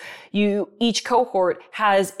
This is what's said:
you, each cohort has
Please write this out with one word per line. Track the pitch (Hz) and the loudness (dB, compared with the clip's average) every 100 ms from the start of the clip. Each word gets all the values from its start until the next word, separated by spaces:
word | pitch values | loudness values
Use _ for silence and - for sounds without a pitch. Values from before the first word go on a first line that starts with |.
| - - - | -12 -20 -6
you, | 202 208 202 180 - | -2 0 0 -4 -2
each | 233 202 - | -2 -2 0
cohort | 247 247 190 180 - - | 0 2 0 0 -2 -8
has | - 214 196 190 - | -2 2 2 2 -2